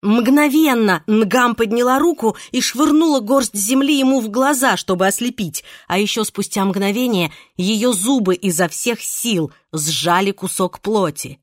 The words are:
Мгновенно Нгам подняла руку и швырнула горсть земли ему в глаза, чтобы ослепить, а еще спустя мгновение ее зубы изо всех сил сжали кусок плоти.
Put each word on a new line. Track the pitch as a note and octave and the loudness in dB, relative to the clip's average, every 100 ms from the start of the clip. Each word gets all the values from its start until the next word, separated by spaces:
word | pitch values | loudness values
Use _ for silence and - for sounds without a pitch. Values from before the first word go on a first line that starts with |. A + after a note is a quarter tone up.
Мгновенно | G#3 A3+ A#3 C#4+ D4 C#4+ D#4+ A#3+ G#3+ F3 - | 2 2 4 4 4 4 4 4 2 0 2
Нгам | G#3+ G#3 B3 B3 A#3 | 2 2 2 2 0
подняла | A#3 A#3 B3 C4 | -2 0 2 2
руку | E4+ E4+ A3+ - - | 2 2 -2 -4 -6
и | B3 | -4
швырнула | A#3+ A#3 D#4 D4+ E4 C#4 | -4 0 2 4 4 0
горсть | G#3 C#4 C4 G3+ | 2 0 0 -4
земли | G3 C4 C#4 C#4+ | 0 0 2 2
ему | C4 C4+ | 2 2
в | A3 | 0
глаза, | G#3+ C4+ C#4+ C4 F#3+ | -2 0 2 0 -2
чтобы | - F3+ F#3+ | -2 0 0
ослепить, | G3 A#3+ B3 F3+ D3 - - _ | 0 -4 -4 -8 -8 -14 -20 _
а | F3+ | -2
еще | G#3 - | -2 -2
спустя | G#3+ - G3+ - | -4 -6 -6 -2
мгновение | - F#3+ G3 G#3 B3+ G3+ E3 - - - | -2 0 -2 -2 0 0 -2 -6 -20 -6
ее | F3+ A3 A#3+ | -2 0 0
зубы | G#3 G#3 C4+ F#3+ F3+ | 0 0 0 0 0
изо | F#3+ D#3+ F3 | -2 0 -2
всех | - - - | -2 -6 -4
сил | - - A#3+ G3 D#3 _ _ | -6 -6 -2 -2 -2 _ _
сжали | D#3 D3+ D3 D#3 F3 G3 | -6 -4 -4 0 0 0
кусок | G3 F#3+ - F#3 - | -4 -8 -4 -4 -4
плоти. | - G#3+ F3 D3 - C#3 | -2 0 0 -4 -14 -16